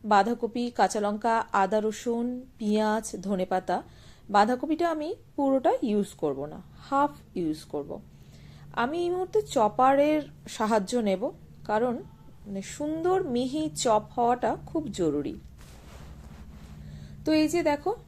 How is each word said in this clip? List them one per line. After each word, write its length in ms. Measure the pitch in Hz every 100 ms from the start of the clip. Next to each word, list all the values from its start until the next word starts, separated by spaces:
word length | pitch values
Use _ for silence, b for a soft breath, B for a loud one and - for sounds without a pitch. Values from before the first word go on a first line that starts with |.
বাঁধাকপি, 680 | 214 208 196 240 226 240 240
কাঁচা 260 | 240 202 220
লঙ্কা, 460 | 208 208 233 226 -
আদা 280 | 202 190 214
রসুন, 600 | 214 214 240 233 240 247 262 -
পেঁয়াজ, 640 | 208 214 214 220 214 208
ধনেপাতা। 600 | 185 190 185 185 185 185 - B B B B
বাঁধাকপিটা 600 | 202 214 254 294 311 339
আমি 240 | 311 302 453 - -
পুরোটা 360 | 277 269 320 508
ইউজ 260 | 240 208 202
করব 300 | - 156 135
না, 180 | 147 165 - -
হাফ 320 | - 277 285 - -
ইউজ 300 | 190 160 151
করব। 360 | - 147 143 - - B B B B B B
আমি 260 | - 240 339
এই 120 | 349
মুহূর্তে 320 | 359 370 440
চপারের 800 | 427 262 208 214 254 277 294 302 285 - -
সাহায্য 500 | - 220 220 190 247
নেব, 320 | 208 185 269 - - -
কারণ 320 | - 214 247 247 403 - - - 208
মানে 160 | 190
সুন্দর 600 | 190 - 294 320 349 381
মিহি 480 | 311 240 254 302 311 -
চপ 260 | 247 214 214 -
হওয়াটা 400 | 240 247 226 330 -
খুব 220 | 330 294
জরুরি। 520 | 196 165 143 139 - - - - - - - - - - - - - B B B B B B
তো 80 | -
এই 160 | 311 302
যে 140 | 339
দেখো 340 | 320 294 359 480